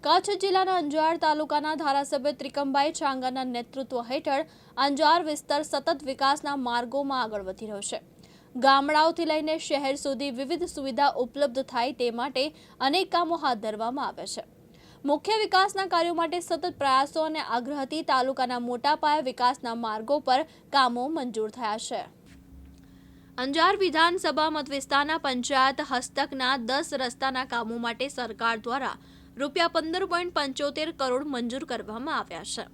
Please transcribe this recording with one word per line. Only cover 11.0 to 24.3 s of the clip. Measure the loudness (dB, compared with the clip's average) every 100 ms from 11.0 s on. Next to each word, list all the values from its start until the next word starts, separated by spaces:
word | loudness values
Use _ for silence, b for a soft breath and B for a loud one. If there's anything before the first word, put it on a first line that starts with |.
| 2 2
ઉપલબ્ધ | -4 0 -2 0
થાય | -4 -2 -2
તે | -2 -2
માટે | -2 -4 -2 -2 B B B
અનેક | 0 0 0
કામો | 0 0 0
હાથ | 0 -2
ધરવામાં | -4 -4 -4 -4 -6
આવ્યા | -6 -10
છે. | -10 -12 -20 -20 B B B 0
મુખ્ય | 0 2
વિકાસના | 2 4 4 4 2 0
કાર્યો | 2 2
માટે | 0 0 -2
સતત | -2 -4 -4 -2
પ્રયાસો | 4 4 4 0
અને | -2 -2
આગ્રહથી | -2 -2 -2 -6 -4 -4
તાલુકાના | 2 2 2 0 -2 -2
મોટા | -4 -2 0 2
પાયે | 4 2
વિકાસના | 0 2 2 2 -4 -6
માર્ગો | -4 -6 0 0
પર | 4 2 2 B B
કામો | 4 4 2 -2
મંજૂર | -2 -4 -4 -4
થયા | -4 -4 -4
છે. | -4 -8 -8 -16 -20 -20 -20 -20 -20 -20 B B B B B -6
અંજાર | -2 4 4 6
વિધાનસભા | 2 4 4 4 0